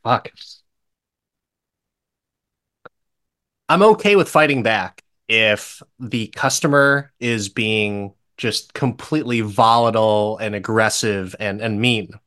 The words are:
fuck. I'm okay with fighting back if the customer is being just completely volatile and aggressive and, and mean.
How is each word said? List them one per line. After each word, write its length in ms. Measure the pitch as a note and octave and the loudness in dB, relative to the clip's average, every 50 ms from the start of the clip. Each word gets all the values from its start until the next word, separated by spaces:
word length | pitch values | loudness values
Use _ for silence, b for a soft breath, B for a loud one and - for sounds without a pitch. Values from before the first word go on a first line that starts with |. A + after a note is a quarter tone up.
fuck. 260 | _ A2+ B2 A2+ - - _ - - - - _ _ _ _ _ _ _ _ _ _ _ _ _ _ _ _ _ _ _ _ _ _ _ _ _ _ _ _ _ _ _ _ _ _ _ _ _ _ _ _ _ _ _ _ _ _ - _ _ _ _ _ _ _ _ _ _ _ _ _ _ _ - | _ 0 -2 -2 -2 -10 _ -20 -20 -20 -20 _ _ _ _ _ _ _ _ _ _ _ _ _ _ _ _ _ _ _ _ _ _ _ _ _ _ _ _ _ _ _ _ _ _ _ _ _ _ _ _ _ _ _ _ _ _ -20 _ _ _ _ _ _ _ _ _ _ _ _ _ _ _ 0
I'm 140 | D#3 F3+ | 2 6
okay 340 | G3+ A3 G#3+ G#3+ - G#3 G#3 | 6 6 4 4 2 2 4
with 120 | G3 D#3 - | 2 2 2
fighting 340 | - D#3 D#3 D3 C#3+ B2+ | 2 2 2 4 0 0
back 400 | G#2+ A2 A2 G#2 F#2 F#2 _ - _ _ _ _ _ - | 0 0 0 0 -4 -6 _ -20 _ _ _ _ _ 0
if 540 | A2 A2 A2 G#2+ G#2 - - - - - - _ _ _ | 0 2 4 2 0 0 -4 -18 -20 -20 -20 _ _ _
the 280 | B2+ A2 - A#2+ A2 - | -10 -6 -6 -6 -6 -8
customer 840 | - - - C3 - - - D#3 C#3+ C#3+ C#3 C#3+ C#3 C#3+ C#3+ _ _ _ | -8 -4 -4 -2 -2 -2 -2 0 2 2 4 2 2 0 -4 _ _ _
is 280 | A#2+ A#2+ A#2 A2 G2+ G2 | -4 -4 -2 -2 -4 -6
being 640 | _ - A2 A2 A2 G#2+ G#2 G#2 G2+ G2+ G2+ G2 _ _ _ _ _ | _ -4 -2 -2 0 -2 -2 -2 -4 -8 -10 -12 _ _ _ _ _
just 380 | - - A2+ G#2 - - _ _ | -6 -6 -4 -4 -6 -10 _ _
completely 680 | - C#3+ B2+ B2 - - - D#3 D#3 B2+ A#2+ A#2+ A#2 | -4 -2 -2 -2 -6 -8 -4 -4 -4 -2 -2 -4 -4
volatile 960 | A2 G#2+ F#2+ B2+ A#2 A2+ A#2 A#2+ A#2 A#2 A2 A2+ A2 A2 G#2+ G#2 G#2 G#2+ A2 G#2+ | -4 -2 2 4 4 6 6 4 4 2 2 2 2 2 2 2 0 -2 -4 -6
and 160 | A2 G#2+ G#2 | -6 -6 -6
aggressive 800 | G2+ F#2 - A2 A2 A2 G#2+ - - - A2 G#2 G2 F#2 F#2 - - | -6 -6 -2 2 2 2 2 0 -2 -2 -2 -4 -4 -6 -10 -10 -8
and, 200 | G#2+ G2+ G2 G#2+ | -6 -6 -6 -6
and 200 | A2+ A#2 G#2+ G2+ | -6 -4 -2 0
mean. 300 | A#2 B2 A#2+ A2 F#2+ E2+ - - _ | 0 0 0 -2 -6 -10 -18 -20 _